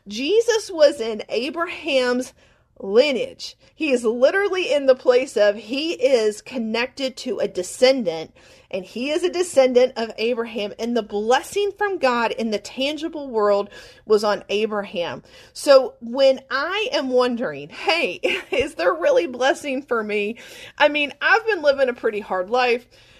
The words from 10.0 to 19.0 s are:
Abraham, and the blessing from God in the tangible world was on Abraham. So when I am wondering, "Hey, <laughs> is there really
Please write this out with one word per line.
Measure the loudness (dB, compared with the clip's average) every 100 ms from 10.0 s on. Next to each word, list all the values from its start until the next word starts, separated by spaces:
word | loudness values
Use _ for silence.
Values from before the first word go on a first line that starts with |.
| -8 -4
Abraham, | -2 -2 -4 -6 -8 -6
and | -2 -2
the |
blessing | -2 -2 2 2 2 -2 -2 -2
from | -4 0
God | 0 2 -2
in | -2 -4
the | -4
tangible | -6 -4 -4 -4 -8 -8 -4
world | 0 2 2 0 -12 -20 -16 2
was | 2
on | 2 -2 -2
Abraham. | -2 -2 -4 -6 -6 -6 -8 -14 -20 -20
So | -2 6 6 6 -4
when | -8 2 4 4 -2
I | -4 -2 -2 -2
am | -2 0
wondering, | 2 2 0 -6 -8 -14
"Hey, | -6 -2 0 0 -2
<laughs> | -4 -4 -2
is | -2 -2
there | -2 0
really | 2